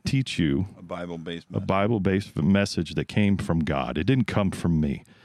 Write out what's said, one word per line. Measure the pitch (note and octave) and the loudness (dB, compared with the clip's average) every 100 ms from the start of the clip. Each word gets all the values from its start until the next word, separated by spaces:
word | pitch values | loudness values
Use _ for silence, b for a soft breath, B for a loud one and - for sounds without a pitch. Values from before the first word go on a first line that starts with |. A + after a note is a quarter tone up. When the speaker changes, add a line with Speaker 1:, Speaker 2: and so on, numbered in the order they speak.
| - | 0
Speaker 1:
teach | C3+ B2+ - | 0 0 0
you | D2 C2+ F#2+ - | 2 0 -2 -10
Speaker 2:
A | |
Bible-based | F2 F2 F2 E2+ E2 E2+ - | -12 -10 -8 -10 -8 -10 -6
Speaker 1:
a | |
Speaker 2:
message. | G#2 F#2+ | -4 0
Speaker 1:
Bible-based | F#2+ G#2+ A2 F#2 F#2+ - - | 2 2 2 2 0 0 0
message | D#2+ G2+ G2+ - E2 | 2 4 2 -2 -4
that | D#2 C#2 | -4 -2
came | A2 G2+ F#2+ | 2 2 2
from | - E2 | 0 0
God. | D#2+ C#2 A#1+ C#2 | 0 -2 -2 0
It | |
didn't | G2 C3+ G#2+ | 2 2 2
come | G#2+ F#2+ | 0 0
from | - F2+ D#2+ | 0 0 2
me." | C#2+ B1+ - b | 0 -2 -10 b